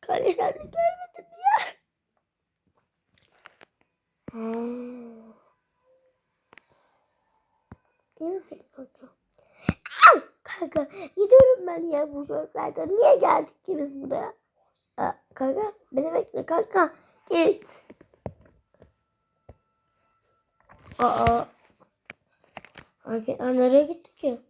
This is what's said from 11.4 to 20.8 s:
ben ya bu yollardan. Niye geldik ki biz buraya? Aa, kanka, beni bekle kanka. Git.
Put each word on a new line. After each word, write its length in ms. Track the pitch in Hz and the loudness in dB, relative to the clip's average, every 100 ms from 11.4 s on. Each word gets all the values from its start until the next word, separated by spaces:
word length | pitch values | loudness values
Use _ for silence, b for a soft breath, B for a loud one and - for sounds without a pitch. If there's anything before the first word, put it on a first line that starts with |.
| 523 494 359 | 10 6 -2
ben 240 | 339 339 | -8 -6
ya 240 | 294 302 | -4 -6
bu 120 | 285 285 | -8 -8
yollardan. 600 | 302 311 - - - - | -8 -8 -8 -8 -8 -4
Niye 280 | 403 571 571 | 2 6 6
geldik 480 | - - - _ | 4 2 0 _
ki 140 | - 349 | -10 -8
biz 240 | 285 277 | -8 -10
buraya? 320 | 269 269 - - _ _ _ _ _ - | -8 -8 -8 -14 _ _ _ _ _ -8
Aa, 160 | - - _ | -6 -6 _
kanka, 380 | - 262 269 427 - _ | -6 -4 -2 -6 -8 _
beni 220 | 262 311 | -6 -4
bekle 320 | 339 440 - - | -4 -6 -8 -4
kanka. 480 | 320 440 392 320 - b b _ | -4 -2 0 0 -4 b b _
Git. 540 | 339 330 - - - _ - _ _ - - _ _ _ _ - _ _ _ _ _ _ - _ _ _ _ _ _ _ _ _ _ _ - | 0 2 0 -6 -20 _ -20 _ _ -16 -16 _ _ _ _ -20 _ _ _ _ _ _ -20 _ _ _ _ _ _ _ _ _ _ _ -20